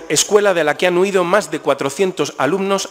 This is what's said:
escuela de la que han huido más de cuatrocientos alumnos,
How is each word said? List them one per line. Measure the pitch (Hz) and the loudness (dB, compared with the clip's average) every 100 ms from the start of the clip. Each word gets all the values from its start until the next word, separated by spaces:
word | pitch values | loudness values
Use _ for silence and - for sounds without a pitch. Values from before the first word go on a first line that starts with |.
| 160 | 0
escuela | 151 - 208 202 | -2 2 4 4
de | 170 | 2
la | 151 143 | 0 2
que | 180 | 0
han | 175 | 2
huido | 202 190 175 | 2 0 2
más | 202 156 | 0 0
de | 151 | -4
cuatrocientos | 151 135 135 - 190 180 143 - | -2 -2 -2 -2 -2 -2 -4 -2
alumnos, | 139 190 196 196 - | -2 0 0 -2 -2